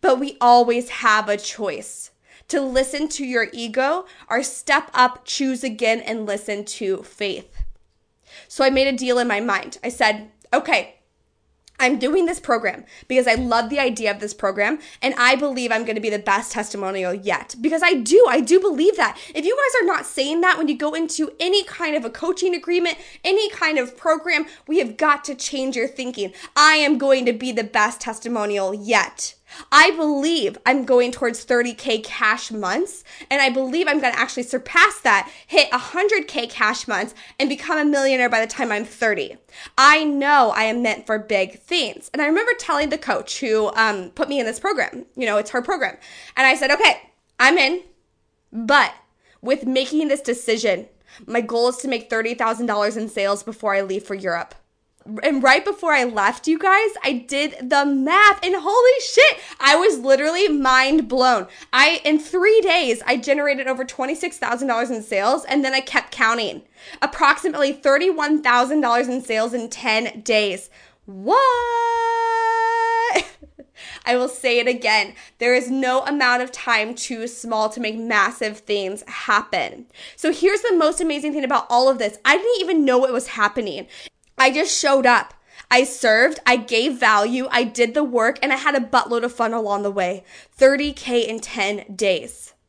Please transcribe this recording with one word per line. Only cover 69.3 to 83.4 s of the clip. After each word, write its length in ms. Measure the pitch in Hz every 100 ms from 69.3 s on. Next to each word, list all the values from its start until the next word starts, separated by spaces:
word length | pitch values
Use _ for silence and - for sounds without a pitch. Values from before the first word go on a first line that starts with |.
| 220 226
in 160 | 240 233
ten 520 | - 240 220 226 -
days. 500 | 208 220 208 190 - _ - _ -
What? 300 | 196 202 453
<laughs> 1900 | 539 480 480 466 466 466 453 453 453 453 453 453 453 466 453 453 466 427 - - - _ - _ - - -
I 100 | 247
will 100 | 247
say 300 | 254 254 240
it 100 | 240
again. 460 | 240 226 214 196 - - _
There 160 | 240
is 160 | 254 247
no 340 | 262 262 254 269
amount 360 | 285 254 247
of 100 | 254
time 440 | 254 - 226 214 233
too 320 | - 240 233
small 420 | 233 233 220 214
to 100 | 220
make 160 | 226 220
massive 600 | 226 214 196 247 220 214
things 460 | - 208 190 208 -
happen. 800 | - - 214 220 185 120 - - - - -
So 160 | 311
here's 300 | 339 359 415
the 140 | 480 370
most 240 | 311 320
amazing 340 | 330 294 294
thing 100 | 294
about 240 | 269 254 -
all 200 | 240 262
of 100 | 262
this. 180 | 214 - 254
I 120 | 302
didn't 240 | 427 480
even 240 | 349 339 277
know 200 | 254 262
it 80 |
was 140 | 247 240
happening. 580 | -